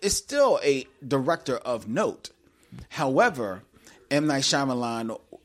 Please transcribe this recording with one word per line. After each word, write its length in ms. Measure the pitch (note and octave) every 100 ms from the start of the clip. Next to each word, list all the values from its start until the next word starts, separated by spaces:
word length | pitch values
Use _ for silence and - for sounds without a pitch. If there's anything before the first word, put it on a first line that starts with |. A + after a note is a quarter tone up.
is 120 | G3 -
still 440 | - C#4+ C4+ D#3+
a 240 | C#3+ C3+ - - C3
director 500 | C#3 C3 C3 - A#2+
of 320 | - A#2 G#2
note. 420 | C#3 E3 - - _ _ _ - - -
However, 720 | - C#3 C#3 A#3+ C#3+ G2+ F#2 - _ - - -
M. 160 | C#3+ D3+
Night 160 | C#3
Shyamalan 760 | C#3 D3 C3+ B2 A#2+ A2+ A2+ A2 - -